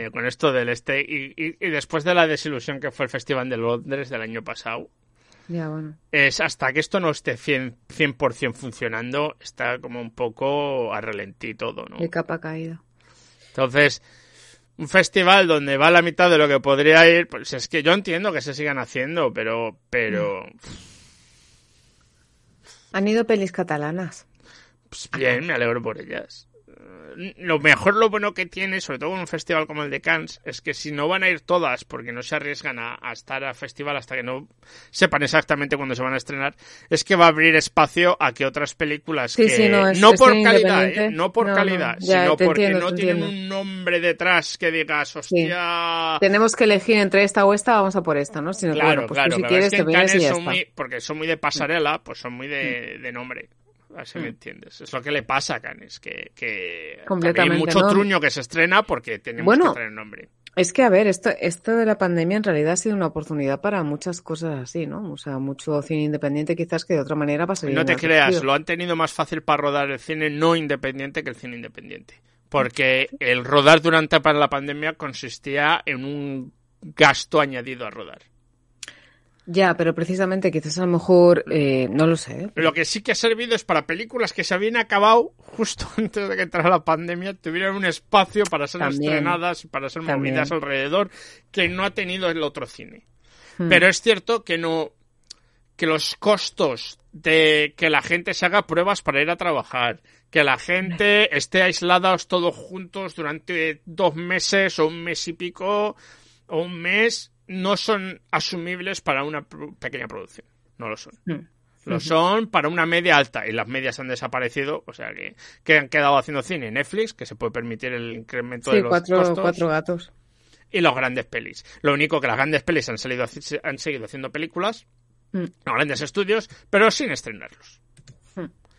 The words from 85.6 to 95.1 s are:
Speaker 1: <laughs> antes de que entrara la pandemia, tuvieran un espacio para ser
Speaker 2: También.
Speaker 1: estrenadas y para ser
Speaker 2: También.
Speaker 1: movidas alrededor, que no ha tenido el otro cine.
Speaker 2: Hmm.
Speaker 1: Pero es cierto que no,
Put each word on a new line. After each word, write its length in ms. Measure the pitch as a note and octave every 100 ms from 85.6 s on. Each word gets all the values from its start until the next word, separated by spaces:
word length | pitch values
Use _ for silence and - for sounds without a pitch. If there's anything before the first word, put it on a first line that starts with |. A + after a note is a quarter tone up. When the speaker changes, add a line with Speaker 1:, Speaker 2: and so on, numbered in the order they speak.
| A3 - -
Speaker 1:
<laughs> 40 | -
antes 320 | A3 G#3 G3
de 80 | F#3+
que 60 |
entrara 260 | F3 F3 E3+
la 160 | F3
pandemia, 480 | D#3 D#3+ E3+ F3 F#3+
tuvieran 420 | F#3+ - E3+ F#3+
un 120 | G3 F#3
espacio 580 | D#3 - G3+ F#3 G#3
para 220 | G3+ D#3 C#3+
ser 140 | F3
Speaker 2:
También. 220 | C#3+ C#3
Speaker 1:
estrenadas 600 | D3+ D#3 D#3+ F3 F3 E3
y 40 | D#3
para 200 | C3+ C3+
ser 160 | E3
Speaker 2:
También. 300 | D#3+ C#3 C3+
Speaker 1:
movidas 180 | C3+ C#3+
alrededor, 560 | E3 C#3+ C#3 C#3 F3+ G3 - - - _
que 160 | - F3
no 140 | F3+
ha 100 | G3
tenido 340 | G3+ F#3 F#3 F3+
el 140 | D#3+
otro 240 | D3 - A#2+
cine. 400 | - G2+ - _ _ _ _ - -
Speaker 2:
Hmm. 140 | E3+
Speaker 1:
Pero 180 | F3 F#3
es 140 | F3
cierto 420 | A3+ G3+ - A3+
que 140 | A3+ E3
no, 340 | E3 E3 D#3 - _